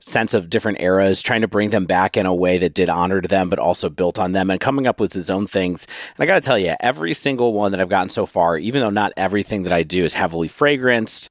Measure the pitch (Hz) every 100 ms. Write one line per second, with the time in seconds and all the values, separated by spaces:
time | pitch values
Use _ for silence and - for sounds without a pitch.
0 | - 117 110 110 85 107 110 98 90 95
1 | 98 95 - 113 110 104 104 107 90 90
2 | 95 110 92 90 90 90 87 95 85 85
3 | 90 95 87 95 90 87 76 90 90 73
4 | 87 - 92 95 95 92 135 139 127 -
5 | 98 98 87 95 101 98 90 85 - -
6 | - - 151 196 - 113 90 - 117 151
7 | 165 151 143 127 120 104 101 95 92 95
8 | 95 - 98 95 85 80 101 139 110 101
9 | 101 - 95 101 - 104 90 87 80 90
10 | 80 - 90 82 80 - 147 139 127 117
11 | 110 - -